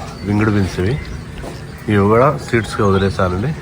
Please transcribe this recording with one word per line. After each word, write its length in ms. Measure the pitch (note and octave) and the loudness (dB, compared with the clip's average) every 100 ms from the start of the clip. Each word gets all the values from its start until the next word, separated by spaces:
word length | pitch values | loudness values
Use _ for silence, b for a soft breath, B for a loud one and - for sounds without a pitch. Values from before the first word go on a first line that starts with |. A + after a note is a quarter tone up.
| - - | -6 -8
వింగ్డ్ 260 | F#2+ G#2 G#2+ | -2 0 2
బీన్స్ 300 | G#2 F#2 - | 2 0 -2
ఇవి. 160 | F#2 C#3+ - - - - - - - - - | -2 -2 -6 -10 -12 -12 -12 -14 -14 -8 0
ఇవి 120 | G#2 G2 | 4 6
కూడా 240 | A2+ C#3 D3 - | 6 4 2 0
సీడ్స్కి 320 | A#2 G#2+ - | -2 0 0
వదిలేసానండి. 720 | G#2 F#2+ F#2+ - F#2 F#2 B2+ D3+ | 2 2 2 0 0 0 -2 -4